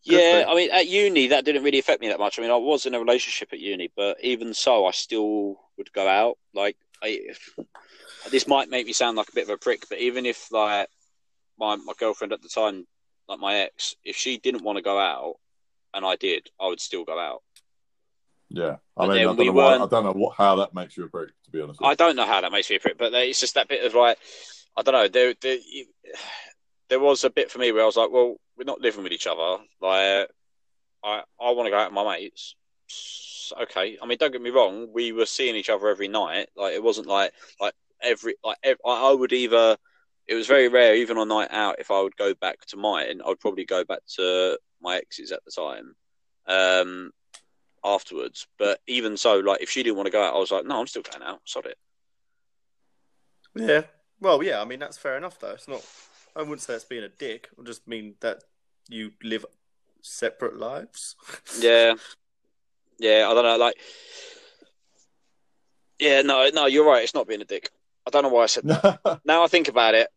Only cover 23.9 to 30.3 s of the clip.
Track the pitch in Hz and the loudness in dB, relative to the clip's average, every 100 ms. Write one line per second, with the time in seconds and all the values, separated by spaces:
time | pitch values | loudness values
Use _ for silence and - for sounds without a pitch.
23.9 | 117 120 110 - - - - _ - 123 | 4 4 2 -8 -20 -20 -20 _ -4 2
24.9 | 131 101 123 123 - 131 127 - 139 123 | 2 4 4 2 0 -6 -6 -8 -18 -18
25.9 | _ - - - - - _ _ _ _ | _ -20 -18 -16 -16 -18 _ _ _ _
26.9 | 127 143 135 127 - 135 120 120 110 110 | 2 4 4 2 0 -4 -2 0 4 2
27.9 | 113 113 127 123 - _ - 131 - 120 | 2 2 2 2 -2 _ -12 -10 -2 -4
28.9 | 104 92 85 92 82 82 95 107 _ 95 | -4 -8 -6 -6 -4 -2 -4 -8 _ -2
29.9 | 95 98 98 95 | 2 2 0 -2